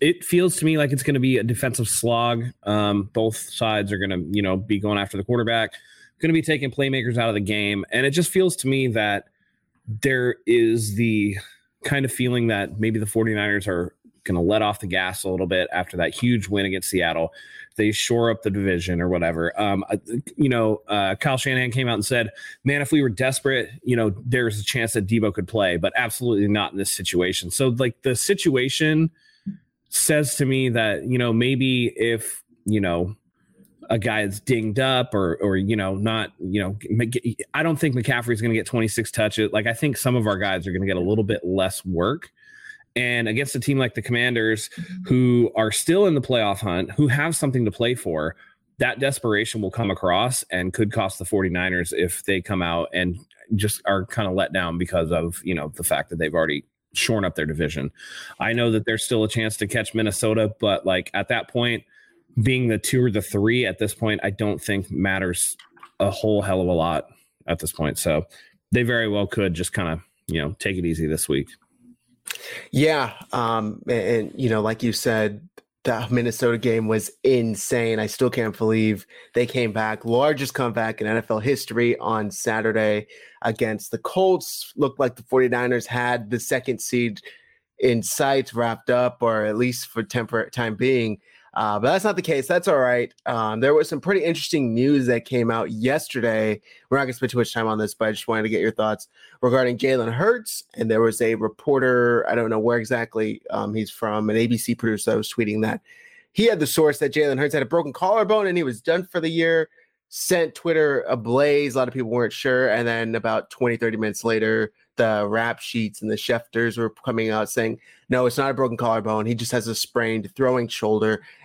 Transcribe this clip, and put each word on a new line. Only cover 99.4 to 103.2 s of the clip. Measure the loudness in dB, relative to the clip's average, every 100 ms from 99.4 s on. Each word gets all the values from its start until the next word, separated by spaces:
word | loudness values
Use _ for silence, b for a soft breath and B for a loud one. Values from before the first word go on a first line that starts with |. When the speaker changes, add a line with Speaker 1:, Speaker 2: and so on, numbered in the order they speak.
Speaker 2:
regarding | 2 2 2 0
Jalen | 0 2 0
Hurts. | 0 2 0 -4 -12 -10
And | -4 2
there | 4
was | 4 2
a | 0
reporter, | 2 -2 -2 0 2 4 4 4 2 2
I | 0
don't | 0
know | 2
where | 2 0
exactly, | 0 -2 -2 -2